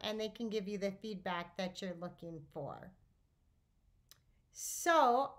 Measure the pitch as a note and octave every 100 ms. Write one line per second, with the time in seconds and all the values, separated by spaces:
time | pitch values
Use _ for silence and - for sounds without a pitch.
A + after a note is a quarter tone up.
0 | G#3+ G#3+ A3 G#3+ A#3 G#3+ G3 G#3 G3 F#3+
1 | G#3+ G3 F#3 F3 F3 - F#3 F3+ F#3+ E3+
2 | F3 - E3+ E3 C#3+ D#3+ C#3 - - -
3 | _ _ _ _ _ _ _ _ _ _
4 | - - _ _ _ - - - F4 E4
5 | C4 B3 C#4